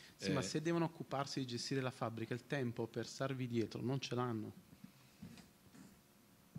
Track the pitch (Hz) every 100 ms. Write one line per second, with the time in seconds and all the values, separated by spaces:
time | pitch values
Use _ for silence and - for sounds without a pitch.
0 | - - 98 95 120 156 156 170 165 -
1 | - 131 139 - 127 120 - 135 127 -
2 | 120 113 113 123 - 143 123 113 117 -
3 | 110 - 135 131 127 117 104 - 117 135
4 | - 120 123 110 107 - - - - -
5 | - - - - - - - - - -
6 | - - - - -